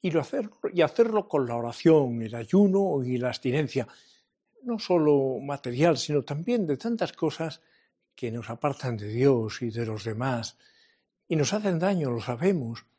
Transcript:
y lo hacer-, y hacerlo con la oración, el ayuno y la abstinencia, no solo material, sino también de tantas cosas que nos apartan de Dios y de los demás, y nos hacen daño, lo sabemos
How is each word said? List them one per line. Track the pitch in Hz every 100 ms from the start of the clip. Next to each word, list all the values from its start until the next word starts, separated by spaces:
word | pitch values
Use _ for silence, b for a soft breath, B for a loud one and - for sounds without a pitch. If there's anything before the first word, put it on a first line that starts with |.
y | 180
lo | 156
hacer-, | 135 277 220 _ -
y | 175
hacerlo | 160 - 226 214 196
con | 147 123
la | 117
oración, | 117 120 165 156 131 117
el | 110 117
ayuno | 110 190 202 190 196 143
y | 127 127
la | 123
abstinencia, | 117 131 135 147 135 117 b b b b _ _ _
no | 247 220
solo | - 175 151 143 135 127
material, | 139 139 - 123 170 156
sino | - 147
también | - 147 170 240 170
de | 135
tantas | 226 226 165
cosas | - 160 - 165 - _ _ _ _ _ -
que | 120
nos | 117 107
apartan | 120 147 135 131 113
de | 104
Dios | 117 139 123 110 -
y | 117
de | 113 113
los | 107 107
demás, | 107 131 120 107 _ b b b b b _ _
y | 160
nos | 139
hacen | 208 208 165
daño, | 185 190 139
lo | 120
sabemos | 110 120 180 180 117 117 _